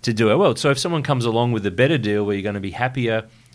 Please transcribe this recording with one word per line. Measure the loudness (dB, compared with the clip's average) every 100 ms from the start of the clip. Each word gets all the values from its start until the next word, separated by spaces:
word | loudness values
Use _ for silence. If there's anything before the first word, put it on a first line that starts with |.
to | -4
do | 2 4
our | 4
world. | 4 2
So | 0
if | 0
someone | -2 -2
comes | -2 0 0
along | 2 2
with | 0 -2
a |
better | 0 2 2
deal | 0 0
where | 0 -2
you're |
gonna | -4 -6
be | -8
happier, | -4 -4 -2 -2 -2 -4 _ _